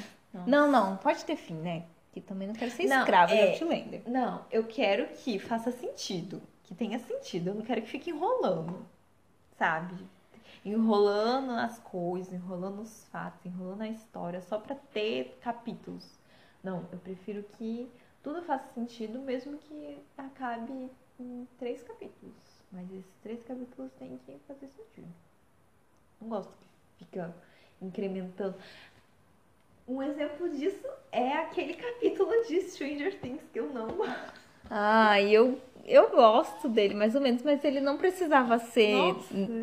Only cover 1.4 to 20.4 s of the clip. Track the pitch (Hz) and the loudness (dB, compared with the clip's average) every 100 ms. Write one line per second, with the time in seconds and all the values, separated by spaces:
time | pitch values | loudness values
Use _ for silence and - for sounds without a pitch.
1.4 | - 160 170 165 170 _ _ 185 - 190 | -6 -8 -6 -6 -10 _ _ -16 -12 -10
2.4 | 196 226 240 233 302 269 240 190 - 220 | -8 -6 -6 0 2 4 6 6 8 8
3.4 | 196 - 330 240 - - 233 254 220 180 | 6 4 -2 -2 -4 -10 -4 -2 -2 -4
4.4 | - 226 226 - 202 208 302 - 262 196 | -4 -2 -2 0 2 2 -2 -6 -6 -6
5.4 | - 226 247 247 427 - - 180 170 160 | -4 -4 -2 -6 -8 -8 -6 -6 -6 -12
6.4 | - _ - 180 214 233 - 539 - 175 | -14 _ -16 -8 -6 -6 -6 -8 -6 -6
7.4 | 170 214 220 226 - 269 349 302 381 508 | -4 -4 -4 -4 -4 -8 -8 -4 -2 0
8.4 | 262 165 165 190 - _ _ _ _ _ | 0 -2 -4 -10 -14 _ _ _ _ _
9.4 | _ - 180 160 180 185 190 _ _ - | _ -4 -2 -2 -6 -12 -18 _ _ -20
10.4 | - - 190 220 226 202 202 208 226 262 | -20 -14 -4 0 4 4 4 4 2 0
11.4 | 262 233 233 - - 185 175 180 180 180 | -2 -4 -4 -6 -10 -6 -4 -6 -8 -10
12.4 | 180 180 190 202 220 - - 170 175 - | -10 -8 -8 -8 -12 -18 -16 -12 -12 -12
13.4 | 180 180 180 202 220 226 - 185 175 180 | -12 -10 -10 -8 -8 -10 -14 -10 -8 -8
14.4 | 180 214 214 277 - 214 214 254 254 - | -6 -8 -6 -12 -8 -4 -2 -4 -6 -8
15.4 | 240 233 226 175 - 87 - _ _ - | -8 -8 -10 -12 -12 -16 -18 _ _ -20
16.4 | - _ - 175 175 180 190 185 - 208 | -20 _ -10 -8 -10 -14 -14 -12 -10 -10
17.4 | 202 - 226 233 262 - _ _ 277 339 | -12 -10 -8 -8 -10 -18 _ _ -10 -10
18.4 | 339 269 - 240 240 - 220 247 269 254 | -6 -6 -6 -10 -10 -8 -10 -10 -8 -8
19.4 | 285 294 - 302 294 285 - - 269 269 | -8 -14 -14 -16 -14 -16 -20 -18 -16 -10